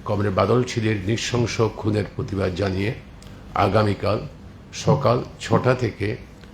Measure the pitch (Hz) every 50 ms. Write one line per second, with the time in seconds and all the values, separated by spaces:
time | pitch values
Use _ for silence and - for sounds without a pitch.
0 | - - 104 98 104 104 90 98 101 101 113 127 123 123 - 117 107 110 110 98
1 | 90 104 117 104 - - 123 123 117 107 - - 113 107 - - - 110 104 107
2 | 101 - - - - - 95 95 98 95 87 87 101 98 92 95 101 110 139 -
3 | - - - - - - - - - - - - 101 101 95 110 107 101 95 -
4 | - 98 107 - - - - - - - - - - - - - - 165 156 -
5 | - 110 120 131 - - - - - - 117 107 98 123 127 120 123 104 - -
6 | 101 104 123 - - - - - - -